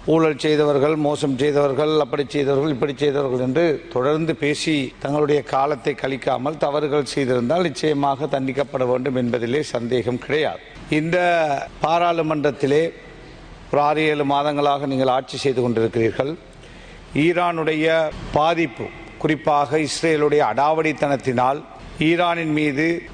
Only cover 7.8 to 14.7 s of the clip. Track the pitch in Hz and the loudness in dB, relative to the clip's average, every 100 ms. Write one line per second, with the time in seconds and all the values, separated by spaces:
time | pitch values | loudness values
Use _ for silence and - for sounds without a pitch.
7.8 | 156 143 143 135 147 139 131 127 139 135 | -2 0 0 0 -2 -2 -2 -2 -2 0
8.8 | 127 127 131 127 120 120 117 139 143 120 | 0 0 0 -2 0 0 0 -2 -2 -4
9.8 | 117 123 123 120 - 147 135 82 - - | -2 0 0 -4 -2 -2 -2 -4 -12 -18
10.8 | - 156 160 180 175 170 156 139 - - | -4 -2 0 2 2 2 2 -2 -6 -4
11.8 | 151 170 175 170 156 151 143 - 139 147 | 0 2 2 2 0 0 0 0 2 2
12.8 | 165 - - - - - - - - 143 | 2 -4 -16 -20 -20 -20 -20 -20 -2 2
13.8 | 147 156 156 147 139 139 147 143 143 | 2 2 0 0 0 0 0 0 0